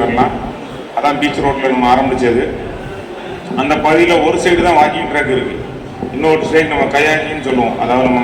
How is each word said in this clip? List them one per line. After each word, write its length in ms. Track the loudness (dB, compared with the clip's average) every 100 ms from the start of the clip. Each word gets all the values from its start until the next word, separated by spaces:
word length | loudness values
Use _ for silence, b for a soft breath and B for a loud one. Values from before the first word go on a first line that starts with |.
வரலாம். 300 | 0 0 0 -2 -8 -10 -12 -14 -8 -2
அதான் 220 | 0 0
பீச் 220 | -2 0 -2
ரோட்ல 240 | 0 0
நம்ம 180 | 2 4
ஆரம்பிச்சது. 500 | 4 2 0 2 2 0 -4 -8 -10 -10 -12 -12 -12 -12 -10 -6 -2
அந்த 180 | 0 0
பகுதியில 380 | 4 4 4 4 2
ஒரு 100 | 2
சைடு 260 | 2 2
தான் 160 | 4 4
வாக்கிங் 300 | 4 2 -2
ட்ராக் 220 | -2 0 -2
இருக்கு, 200 | -2 -6 -10 -12 -12 -10 -8
இன்னொரு 280 | 0 2 2 2
சைடு 140 | 2 2
நம்ம 180 | 0 0 2
கயாக்கிங்னு 520 | 2 0 -2 -6 -2
சொல்லுவோம். 300 | 0 0 -2
அதாவது 300 | 0 2 2
நம்ம 100 | 2